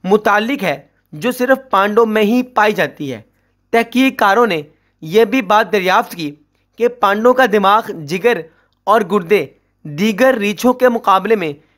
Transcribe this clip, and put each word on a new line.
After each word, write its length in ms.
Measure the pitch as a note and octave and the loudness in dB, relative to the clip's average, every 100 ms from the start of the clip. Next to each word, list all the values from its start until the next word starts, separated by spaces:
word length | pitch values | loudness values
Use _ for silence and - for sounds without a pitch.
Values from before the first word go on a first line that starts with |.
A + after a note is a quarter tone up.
मुताल्लिक 580 | F#3 G#3+ G#3+ G#3 A3+ C#4 | 2 0 2 0 -2 -4
है 140 | F#3+ C#3+ _ _ _ | -4 -6 _ _ _
जो 200 | D3+ G#3 | -8 -6
सिर्फ 340 | B3 B3 C4 C4 | -4 -2 -2 0
पांडों 320 | G3 G3+ G#3+ A3+ | -2 0 2 2
में 160 | G#3+ | 2
ही 200 | G#3 B3 B3 | 2 0 -2
पाई 200 | - G#3+ | 0 0
जाती 360 | G#3 D3+ - D3 | 0 -4 -6 -12
है। 160 | A2+ _ _ _ _ _ | -12 _ _ _ _ _
तहकीककारों 760 | A#3 A3+ B3 C4 B3+ G#3 G3+ A#3+ | -2 0 0 0 2 2 2 2
ने 180 | E3 D3 _ _ _ | -2 -8 _ _ _
यह 220 | D#3 G3+ | -2 2
भी 180 | A3+ C4 | 2 0
बात 260 | F#3+ G#3 G#3+ | 0 0 2
दरियाफ्त 420 | G#3 F3+ G3 A#3 | -2 0 0 -2
की 160 | F3 D3+ D3 _ _ _ _ | -8 -10 -12 _ _ _ _
कि 100 | A#3 | -4
पांडों 460 | A#3+ G3+ G3+ A#3 | 0 -2 2 2
का 120 | B3+ C4 | 2 2
दिमाग, 440 | G#3 G3 G#3+ A3 | 2 2 2 0
जिगर 540 | E3 C#3+ F3+ A3+ G3 D#3+ _ _ _ - | -12 -8 -2 0 -2 -6 _ _ _ 0
और 180 | A3 | 0
गुर्दे 380 | F#3 G3+ E3 G3+ C3+ _ _ _ | 2 -4 0 -2 -2 _ _ _
दीगर 540 | D#3+ D3 G#3+ F#3+ C4 B3+ | -14 -4 -2 2 2 2
रीछों 340 | G3+ G#3 B3 | -2 -2 -2
के 140 | B3 B3+ | 2 0
मुकाबले 480 | A#3 G#3+ F#3+ G3 A3 | 0 0 0 0 -2
में 180 | E3 C#3+ _ | -2 -10 _